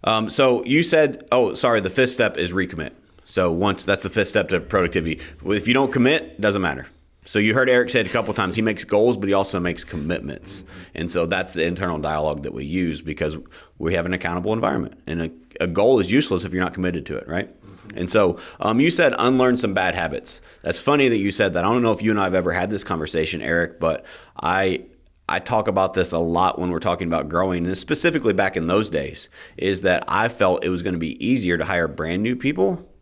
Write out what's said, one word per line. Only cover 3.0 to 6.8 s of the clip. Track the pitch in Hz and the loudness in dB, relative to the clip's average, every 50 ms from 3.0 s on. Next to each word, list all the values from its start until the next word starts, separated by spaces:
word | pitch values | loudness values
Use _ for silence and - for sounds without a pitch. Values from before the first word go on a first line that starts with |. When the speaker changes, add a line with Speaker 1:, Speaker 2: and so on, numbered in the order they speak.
| _ _ _ - _ | _ _ _ -20 _
Speaker 1:
So | - - - 92 87 85 | -6 0 2 2 2 2
once, | 85 95 104 95 - - | 2 2 0 0 0 0
that's | - 101 - - | 0 0 0 0
the | 95 | -4
fifth | - 110 101 - | 0 0 0 2
step | - 107 92 - | 2 0 2 2
to | 95 87 | 0 -2
productivity. | - - - 98 90 85 - 92 80 82 80 - - - - - 78 | -2 0 2 2 2 2 0 0 -2 -2 -4 -6 -8 -18 -18 -12 -2
If | 82 104 104 101 110 | -2 -2 0 2 2
you | 120 | 2
don't | 135 139 131 - | 4 2 2 2
commit, | 135 120 127 151 160 - | 2 4 4 4 2 0
it | - - - | -6 -10 -2
doesn't | 101 107 98 101 92 | 0 0 2 2 0
matter. | 82 69 65 | -2 -2 -4